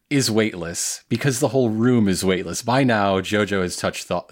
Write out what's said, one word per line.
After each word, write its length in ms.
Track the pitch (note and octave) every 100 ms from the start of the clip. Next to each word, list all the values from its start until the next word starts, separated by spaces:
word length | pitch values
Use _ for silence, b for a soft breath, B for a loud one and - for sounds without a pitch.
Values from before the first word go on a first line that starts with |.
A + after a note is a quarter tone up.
| -
is 200 | C#3+ A#2+
weightless 760 | A2 A2 F#2 E2+ F2 - - -
because 300 | - C#3+ A#2
the 80 | C#3
whole 200 | C3 A#2+
room 380 | A2 A#2+ B2 G2+
is 160 | F2
weightless. 380 | F#2+ F#2 F#2 F2+
By 220 | - B2+
now, 360 | C3 A2 G2+ F#2+
JoJo 420 | F#2 G#2 G2+ G2
has 140 | F2+ -
touched 300 | F#2+ - -
the, 140 | F2 -